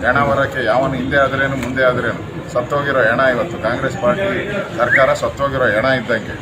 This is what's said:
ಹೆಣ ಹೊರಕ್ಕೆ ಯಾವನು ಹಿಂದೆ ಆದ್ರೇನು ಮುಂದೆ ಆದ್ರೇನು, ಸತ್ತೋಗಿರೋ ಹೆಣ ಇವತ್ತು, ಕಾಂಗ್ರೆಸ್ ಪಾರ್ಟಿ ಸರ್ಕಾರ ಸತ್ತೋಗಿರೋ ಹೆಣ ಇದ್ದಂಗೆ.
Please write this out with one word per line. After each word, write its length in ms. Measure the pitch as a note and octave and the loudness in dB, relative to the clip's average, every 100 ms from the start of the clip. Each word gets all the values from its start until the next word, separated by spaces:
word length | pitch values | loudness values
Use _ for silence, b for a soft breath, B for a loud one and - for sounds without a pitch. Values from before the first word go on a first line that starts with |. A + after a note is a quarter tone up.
ಹೆಣ 140 | A2 C3+ C#3+ | 2 2 2
ಹೊರಕ್ಕೆ 320 | C#3 C3+ C3 A#2 | 2 0 0 0
ಯಾವನು 260 | A#2+ C3+ C3+ | 2 2 -2
ಹಿಂದೆ 180 | B2 C#3+ | 0 2
ಆದ್ರೇನು 320 | C3+ C3 C3+ C3+ | 2 0 -2 -2
ಮುಂದೆ 180 | A#2+ C3 B2+ | -4 2 2
ಆದ್ರೇನು, 340 | B2 A#2+ F#2 - D#3+ - | 2 -2 -4 -8 -10 -4
ಸತ್ತೋಗಿರೋ 480 | B2 B2 C#3+ C#3 C#3 A2+ | -4 -2 -2 0 2 2
ಹೆಣ 120 | B2 C3+ | 4 2
ಇವತ್ತು, 220 | B2 G#2+ F#2+ A2 | 2 -2 -2 -4
ಕಾಂಗ್ರೆಸ್ 300 | B2+ C3 - | -2 -4 0
ಪಾರ್ಟಿ 220 | B2 B2 G3 - - - F#3 E3+ | 0 0 -2 -2 -4 -6 -6 -2
ಸರ್ಕಾರ 320 | G3+ - C3 D3 | 2 4 4 2
ಸತ್ತೋಗಿರೋ 460 | A#2 - C#3 C3+ B2 | -2 -2 -2 0 2
ಹೆಣ 120 | G#2 C3 C3 | 2 2 0
ಇದ್ದಂಗೆ. 360 | G#2+ A2+ F#2+ - | 0 -4 -4 -10